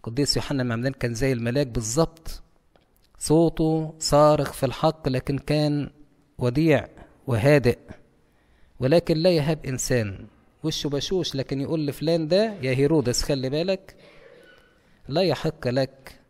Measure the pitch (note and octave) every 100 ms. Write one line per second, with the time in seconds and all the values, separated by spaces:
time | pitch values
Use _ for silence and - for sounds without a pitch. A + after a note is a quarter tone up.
0 | - A#2 C#3+ B2 - C#3 B2 A2+ C3 C3
1 | B2 A#2 C3+ B2 A#2 C3 C#3 A#2 G#2+ C3
2 | D#3+ - - - - _ _ _ _ _
3 | _ - - D#3 E3 - D#3+ D#3+ D#3 -
4 | - C#3+ D3+ D3+ C#3 - C3 - D#3+ -
5 | C#3 B2+ - C#3 - D3+ D3+ D3 C3+ _
6 | - _ _ - B2 B2 D#3+ C3+ F#2 -
7 | - _ - A#2 C3+ D3 A#2+ - - -
8 | _ _ _ _ _ _ - - B2+ E3
9 | E3 D#3 F3+ E3 C#3+ D#3 C3+ B2+ - B2+
10 | G#2 F#2 G#2+ _ _ _ D#3 D3+ D3 C#3
11 | - F#3+ D#3 C3+ B2+ C#3 C#3 D#3+ C#3+ -
12 | D3+ E3 D3+ F#3 A3 G3+ C3 C3 C#3+ D#3+
13 | B2 A#2 - C#3 C3 D3 F3+ F#3+ - -
14 | - - - - - - _ _ _ _
15 | - D3+ F#3 C3 - - B2 B2+ C3 -
16 | - - _